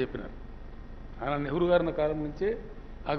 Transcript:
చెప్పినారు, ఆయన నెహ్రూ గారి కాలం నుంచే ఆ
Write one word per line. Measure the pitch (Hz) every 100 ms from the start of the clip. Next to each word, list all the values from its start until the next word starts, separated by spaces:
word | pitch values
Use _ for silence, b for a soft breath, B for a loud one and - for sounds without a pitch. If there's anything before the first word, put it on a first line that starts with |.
చెప్పినారు, | 127 - 95 - - - - - - - - -
ఆయన | 127 143 143
నెహ్రూ | 160 175
గారి | 175 165 -
కాలం | 151 156 147
నుంచే | - 196 240 - - - -
ఆ | -